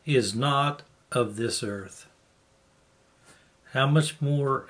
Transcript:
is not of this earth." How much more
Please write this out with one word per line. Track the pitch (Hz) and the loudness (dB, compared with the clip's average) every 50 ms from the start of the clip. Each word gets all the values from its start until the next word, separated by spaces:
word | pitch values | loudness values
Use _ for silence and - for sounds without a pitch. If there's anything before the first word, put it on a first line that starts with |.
| - | -4
is | 156 147 127 107 95 101 | 0 2 2 2 0 -2
not | 113 135 143 139 139 143 143 143 - - _ _ _ _ - - | -2 0 0 2 2 0 0 -2 -6 -12 _ _ _ _ -4 -2
of | 127 120 107 104 | -2 -2 -2 -2
this | 104 117 113 - - 120 | -6 -4 -4 -4 -4 -6
earth." | 104 101 98 95 - - - - - _ _ _ _ _ _ _ _ _ _ _ _ _ _ _ _ _ _ _ _ _ _ _ - - _ _ _ _ _ _ - - | -6 -8 -8 -12 -14 -18 -20 -20 -20 _ _ _ _ _ _ _ _ _ _ _ _ _ _ _ _ _ _ _ _ _ _ _ -20 -20 _ _ _ _ _ _ -6 0
How | 131 135 | 2 2
much | 143 147 156 151 - - - 151 | 4 4 4 2 2 -2 -4 -2
more | 139 143 143 139 139 135 - - | 0 0 2 2 0 0 -2 -2